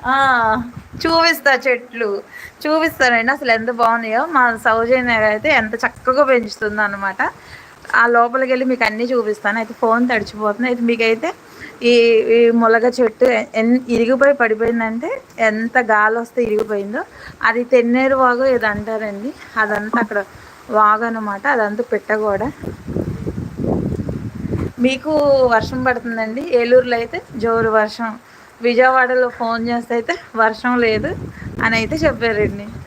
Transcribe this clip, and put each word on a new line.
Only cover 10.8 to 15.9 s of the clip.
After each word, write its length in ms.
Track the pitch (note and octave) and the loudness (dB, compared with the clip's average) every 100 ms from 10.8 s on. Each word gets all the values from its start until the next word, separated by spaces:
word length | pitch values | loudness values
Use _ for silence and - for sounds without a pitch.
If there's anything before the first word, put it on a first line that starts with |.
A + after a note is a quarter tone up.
మీకైతే 480 | A#3 A#3 A3+ A3+ D#4+ - - - - - | 0 0 0 0 -4 -8 -20 -20 -20 -2
ఈ, 100 | A#3+ A#3+ A#3 A3+ A3+ | 4 6 6 4 4
ఈ 200 | A#3 A#3 | 4 6
ములగ 340 | A#3 A3+ A3+ A#3+ | 4 4 4 2
చెట్టు 380 | B3 A3+ G#3+ B3+ A3+ B3 A3 | 2 -2 2 2 2 -2 -2
ఎన్-, 280 | A3+ B3 B3 | 2 2 2
ఇరిగిపోయి 440 | A3+ A#3 C4 C#4 | 0 2 4 4
పడిపోయిందంటే 760 | C#4 A3+ G#3+ A#3 A#3 A3+ A3+ D#4+ C5 - - | 4 0 0 0 0 -4 -6 -6 -8 -12 -2
ఎంత 380 | A3 G#3+ A#3 B3+ | 0 0 0 -2
గాలి 380 | A3+ | 2